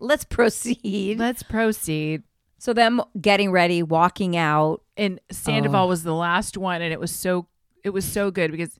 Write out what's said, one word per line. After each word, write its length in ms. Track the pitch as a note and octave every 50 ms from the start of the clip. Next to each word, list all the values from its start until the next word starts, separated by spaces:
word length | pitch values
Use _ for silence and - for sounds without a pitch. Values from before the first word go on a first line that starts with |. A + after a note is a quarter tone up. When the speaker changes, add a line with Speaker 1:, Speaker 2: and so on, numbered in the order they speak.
Speaker 1:
let's 240 | - B3 D4+ D4+ -
proceed. 920 | - - - A#3+ A3 - - - A#3 A#3+ - - G#3 G3 G#3 F#3+ G3 G#3+ A3+
Speaker 2:
Let's 260 | A3+ A#3+ B3 - -
proceed. 800 | - - A3 A3+ A3 G#3+ - - - D#3 D#3 D3+ D#3 D#3 D#3 - _ _ _ _ _ _ -
Speaker 1:
So 160 | - B3+ A3+
them 260 | A#3+ A#3 A3+ A#3+ A#3+ - - - G3+
getting 300 | D3+ G#3 G3+ G3 G3+ F#3+
ready, 320 | F3+ F3+ F3 F3 F3+ E3+ E3+
walking 520 | D#3 E3 D#3+ E3+ F3+ - - G3 F3+ F3
out. 460 | E3+ E3 D3+ D3+ D3+ D#3 D#3 D#3+ - _ _ - -
Speaker 2:
And 240 | G#3 G3 F#3 - _ -
Sandoval 540 | - - - - - - - C#3 C#3 F#3+ F#3
Speaker 1:
Oh. 20 | F3+
Speaker 2:
was 160 | F#3 E3+ E3
the 100 | E3+ D#3+
last 440 | E3 E3+ E3+ F3 F#3+ G#3 - - G3
one, 240 | F#3+ F#3 F3+ E3+
and 100 | E3+ E3
it 80 | D#3+ -
was 120 | E3 E3+
so, 360 | - - - F#3 F3+ F3+ E3+ _ _ _ _ _ _ _ -
it 60 | G3+
was 120 | F#3 G3 F#3+
so 280 | - - G#3+ G3+ G3
good 200 | F3 F3 E3+ D#3+
because 260 | D3+ D#3+ E3+ D#3 - _